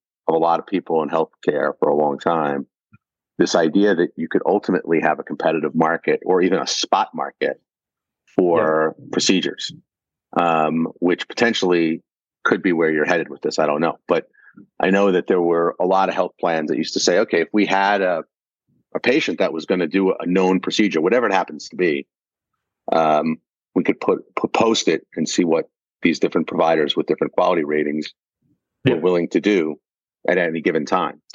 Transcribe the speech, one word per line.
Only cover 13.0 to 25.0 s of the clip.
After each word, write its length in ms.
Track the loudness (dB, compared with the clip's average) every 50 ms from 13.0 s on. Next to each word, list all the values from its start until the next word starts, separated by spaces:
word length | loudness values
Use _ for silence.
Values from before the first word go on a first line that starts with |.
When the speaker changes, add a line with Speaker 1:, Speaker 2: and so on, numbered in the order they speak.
| 0
Speaker 1:
headed 240 | 0 0 -2 -2 -6
with 140 | -10 -8
this. 160 | -6 -6 -2 0
I 80 | 0
don't 160 | 0 2 0
know. 160 | 0 -2 -2 -6 _ -2
But 180 | -2 -2 -2 _ _ _ _ -20 _ -20 -20 _ _ -2
I 80 | 0 2
know 240 | 2 4 2 4
that 140 | 2 0 0
there 160 | 2 0 2
were 340 | 2 2 2 2 0 -2 -2 -2
a 60 | -2
lot 240 | 0 2 2 0 0
of 60 | -2
health 180 | -2 -4 -4 _ -4
plans 300 | -4 -2 -2 -2 -2 -4
that 80 | -4 -4
used 160 | -4 -4 -4
to 60 | -2
say, 180 | 0 2 2 2
"Okay, 240 | 2 2 0 -2
if 60 | 0 0
we 140 | 0 0 0
had 340 | 2 0 0 2 2 0 0
a, 240 | 0 -2 -2 -4 -6 _ _ _ _ _ _ _ _ _ _ _ _ _ -10
a 40 | -4
patient 400 | -2 0 0 0 0 -2 -2 -2
that 120 | -2 -2
was 140 | -2 -6 -4
gonna 200 | -2 -2 -2 -2
do 260 | 0 0 0 2 2 0
a 100 | -2 -2
known 340 | 0 0 2 4 4 2 2
procedure, 440 | 0 -2 0 0 0 0 2 0
whatever 240 | 2 2 2 2 2
it 80 | 2 2
happens 340 | 0 0 -2 -8 -16 -16 -14
to 80 | -4
be, 300 | -2 0 0 0 -2 -6 _ _ _ _ _ _ _ _ _ _ _ _ _ _ _ -6 -2
um, 440 | 0 2 2 2 2 2 0 -2 -4 -6 _ _ _ _ _ _ -2
we 100 | -2 0
could 160 | 0 -2 -2
put, 200 | 0 -2 -2 -2 -4 _ -8
put, 180 | -6 -6 -2 0
post 340 | 2 2 2 2 0 0 0
it 180 | -2 -2